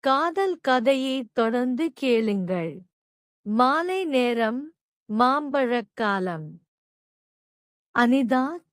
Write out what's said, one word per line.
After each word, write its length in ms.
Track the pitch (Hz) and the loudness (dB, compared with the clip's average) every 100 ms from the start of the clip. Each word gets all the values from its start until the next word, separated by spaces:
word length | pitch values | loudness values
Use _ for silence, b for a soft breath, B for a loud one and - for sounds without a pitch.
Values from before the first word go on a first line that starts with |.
காதல் 580 | 269 269 330 339 392 349 | 2 2 2 0 -2 -2
கதையை 640 | - 254 233 269 269 262 233 | 0 2 4 2 0 -4 -4
தொடர்ந்து 600 | - 226 247 254 247 320 | -2 0 0 -2 -2 -4
கேளுங்கள். 880 | - 262 233 220 202 175 180 165 156 - _ _ _ _ _ | -2 0 2 2 -2 -2 -4 -4 -10 -18 _ _ _ _ _
மாலை 640 | 208 220 254 302 359 370 | -4 2 2 2 -2 -4
நேரம், 720 | 359 262 247 233 220 247 302 _ _ _ _ | 0 0 0 0 -2 -2 -10 _ _ _ _
மாம்பழக் 760 | 214 247 277 294 277 247 240 226 | 0 2 2 -2 -2 0 -2 -4
காலம். 680 | - 220 196 180 165 156 165 _ _ _ _ _ _ _ _ _ _ _ _ _ - | -4 -2 0 -2 -6 -10 -16 _ _ _ _ _ _ _ _ _ _ _ _ _ 0
அனிதா 580 | 240 262 240 254 269 339 _ | 4 4 2 0 0 -6 _